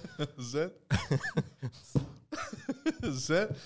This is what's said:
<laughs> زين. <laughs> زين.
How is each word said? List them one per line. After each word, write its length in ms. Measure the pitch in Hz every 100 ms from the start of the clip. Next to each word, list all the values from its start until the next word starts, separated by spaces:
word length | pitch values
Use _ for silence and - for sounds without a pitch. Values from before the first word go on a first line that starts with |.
| -
<laughs> 280 | - 147 -
زين. 300 | 123 139 180 - - - - 139 - - - - 123 - - - - - - 311 - - - - 311 -
<laughs> 0 |
زين. 440 | 220 131 - 165 214 -